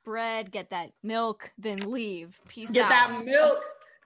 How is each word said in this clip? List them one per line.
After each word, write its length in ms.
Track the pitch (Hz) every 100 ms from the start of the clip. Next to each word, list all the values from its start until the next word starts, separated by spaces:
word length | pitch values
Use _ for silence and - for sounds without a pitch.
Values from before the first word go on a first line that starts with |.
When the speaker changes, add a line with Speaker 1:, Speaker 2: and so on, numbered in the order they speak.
Speaker 1:
bread, 460 | - 220 226 226 220
get 180 | 202 -
that 220 | 180 165 _
milk, 480 | 208 226 226 214 - -
then 320 | 208 196 202
leave. 480 | 247 214 180 170 - _
Peace 220 | - 226
Speaker 2:
Get 140 | 233
Speaker 1:
out." 40 | 208
Speaker 2:
that 340 | 240 240 233
milk, 400 | 233 285 302 277 - - _ _